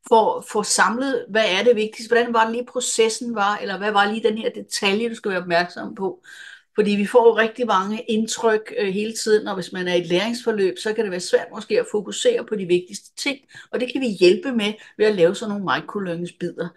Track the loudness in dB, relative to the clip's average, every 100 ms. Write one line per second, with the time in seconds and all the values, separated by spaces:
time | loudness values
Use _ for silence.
0 | 2 4 4 0 -4 -4 0 2 2 2
1 | -2 -4 -2 0 0 2 2 2 0 -6
2 | 0 2 2 2 2 -2 -6 -6 -2 0
3 | 0 0 -6 -2 0 -2 -4 -4 0 2
4 | 2 2 0 0 -4 -6 -8 -4 0 0
5 | -2 -4 -4 -4 0 0 0 -6 -12 -6
6 | -8 -8 -16 -20 -20 -20 _ -2 0 0
7 | 2 6 6 6 2 -2 0 0 0 -4
8 | -2 -2 -2 -2 0 0 -2 -4 -2 -2
9 | -4 -4 0 2 0 -6 -8 -6 0 0
10 | 2 0 0 -4 -4 0 0 -2 -4 -2
11 | -4 -4 0 0 0 -12 -2 0 0 -4
12 | -6 -2 0 0 -2 -6 0 0 0 -12
13 | -16 -8 -6 -6 _ -20 -8 -6 -4 -2
14 | -2 4 6 6 2 -2 -2 -4 -10 0
15 | 2 4 4 2 -6 -4 -2 -2 -4 -6
16 | -6 -6 -8 -8 -8 -6 -10